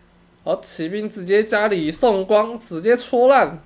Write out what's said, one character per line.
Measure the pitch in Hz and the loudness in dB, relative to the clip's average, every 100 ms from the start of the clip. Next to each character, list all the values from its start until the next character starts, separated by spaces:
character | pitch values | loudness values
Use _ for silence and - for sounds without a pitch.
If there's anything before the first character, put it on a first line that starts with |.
| _ _ _ _ | _ _ _ _
好， | 160 180 | -6 -6
骑 | - - 160 | -6 -10 -8
兵 | 208 214 | -6 -8
直 | 208 | -10
接 | 180 202 220 | 0 0 2
家 | 214 208 | 0 0
里 | 190 156 | -2 -4
送 | - 247 196 190 | 0 2 2 2
光， | 214 220 233 | 2 0 -6
直 | - 165 | -12 -6
接 | 202 240 | 0 0
戳 | - 240 254 | 0 2 4
烂。 | 269 160 160 | 6 4 -2